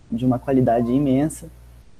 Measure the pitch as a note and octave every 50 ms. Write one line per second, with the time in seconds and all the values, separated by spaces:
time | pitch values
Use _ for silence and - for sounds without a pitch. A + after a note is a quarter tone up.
0 | - - A2+ A#2 B2 B2+ B2 B2 - - C#3 C3 B2+ B2 A#2 A#2+ B2 A#2 B2 C#3
1 | D3 C3+ B2+ C3 D3 D#3+ - - - D#3+ - - - - - - - - - -